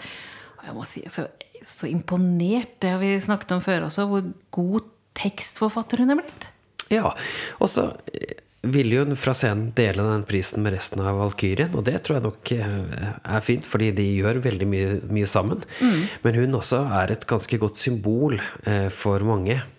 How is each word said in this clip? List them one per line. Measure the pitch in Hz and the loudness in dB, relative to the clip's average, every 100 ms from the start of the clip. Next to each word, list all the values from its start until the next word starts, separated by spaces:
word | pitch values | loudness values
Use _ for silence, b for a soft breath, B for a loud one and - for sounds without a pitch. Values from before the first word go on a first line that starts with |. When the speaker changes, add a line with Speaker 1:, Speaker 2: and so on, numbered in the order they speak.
| B B B B B - | B B B B B -20
Speaker 1:
Og | - | -14
jeg | |
må | 113 - | -12 -12
si, | - 175 | -12 -10
så, | - 151 - - - | -8 -8 -10 -20 -20
så | - - 151 | -18 -8 -2
imponert, | 165 - 180 180 175 175 233 226 - | -2 0 2 2 2 2 0 -2 -4
det | 185 | -2
har | 185 | 0
vi | 196 196 | 2 0
snakket | 190 202 - | 0 -2 0
om | 180 | -2
før | 180 175 156 | 0 0 0
også, | 160 202 | -2 0
hvor | 202 180 - _ | 0 -2 -8 _
god | - 180 214 - _ _ | -2 0 0 -2 _ _
tekstforfatter | - 202 - - - 220 226 220 240 | -6 -6 -4 -10 -2 -2 -2 -4 2
hun | 254 | 4
er | 294 | 2
blitt. | - - - - _ - - | 0 -12 -20 -20 _ -10 0
Speaker 2:
Ja, | 220 202 - B B B B | 2 2 -2 B B B B
og | - | 2
så, | - - - - | 2 0 -4 -12
eh, | - - - - _ | -10 -10 -12 -18 _
ville | 123 139 120 120 | 0 2 4 4
hun | 143 135 | 2 2
fra | - | 2
scenen | 127 123 104 113 | 4 4 2 0
dele | 113 110 95 | 4 4 4
den | 107 107 98 | 2 2 2
prisen | 101 92 - | 0 0 0
med | 104 | 0
resten | 95 - 98 | 0 -2 0
av | 98 98 | 0 2
Valkyrien, | 101 - 98 95 170 170 | 0 0 0 2 0 0
og | 107 | 0
det | 147 | -2
tror | - 143 | 0 0
jeg | |
nok, | 110 - - | 0 -4 -4
eh, | 120 104 101 90 - 98 104 - 107 | -2 -2 -2 -4 -6 -6 -8 -2 -2
er | |
fint, | - 123 | 2 0
fordi | - 110 110 98 | 0 0 2 2
de | 101 98 | 2 2
gjør | 101 123 | 2 2
veldig | 127 92 98 | 0 0 0
mye, | 95 95 101 - | 2 0 -2 -2
mye | 107 101 | 0 2
sammen. | 101 101 - - - | 2 0 -2 -6 0
Speaker 1:
Mm. | 254 170 196 - | 2 2 0 -2
Speaker 2:
Men | 120 | 0
hun | 113 127 | 2 2
også | 131 - 127 139 | 2 2 0 2
er | 101 92 | 2 2
et | 113 - | 0 0
ganske | 113 - 120 | -2 0 0
godt | 107 - | 0 0
symbol, | - 120 101 113 151 110 B - - | 0 0 0 2 2 0 B -6 0
eh, | 101 98 | 0 0
for | - 104 98 | 0 0 2
mange | 104 107 92 127 - | 2 2 2 -2 -4